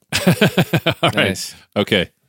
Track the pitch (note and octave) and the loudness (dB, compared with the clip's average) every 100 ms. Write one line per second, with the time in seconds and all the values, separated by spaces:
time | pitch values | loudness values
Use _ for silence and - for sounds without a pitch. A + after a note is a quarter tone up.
0 | _ - - D3+ G#3+ - - D#3 - - | _ -2 0 2 2 2 0 0 -2 -2
1 | D#3+ - A#2 F2+ - - _ - G2+ G#2 | -2 0 -2 -2 -10 -16 _ -4 0 0
2 | E2 _ | -2 _